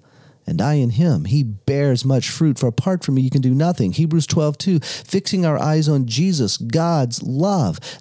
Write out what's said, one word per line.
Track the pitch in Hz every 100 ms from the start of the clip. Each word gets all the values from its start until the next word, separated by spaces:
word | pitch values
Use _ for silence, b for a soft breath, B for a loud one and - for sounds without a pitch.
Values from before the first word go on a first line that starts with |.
| b b b b -
"and | 80
I | 131 151
in | 123
him, | 110 170 101 95
he | 143
bears | 120 101 - 143 143 123 131
much | 131 -
fruit, | - 160 127
for | 123
apart | - 185 180
from | - 131
me |
you | 131
can | 143
do | 131 131
nothing." | 165 175 98
Hebrews | 151 160 165 143
twelve | 170 151 147
two, | 196 170
fixing | - - - 196 - 196
our | 170 147
eyes | 151 156 151
on | 143 123
Jesus, | 113 190 160 107 -
God's | 117 151 170 165 123 117
love, | - 131 190 190 101 78 B B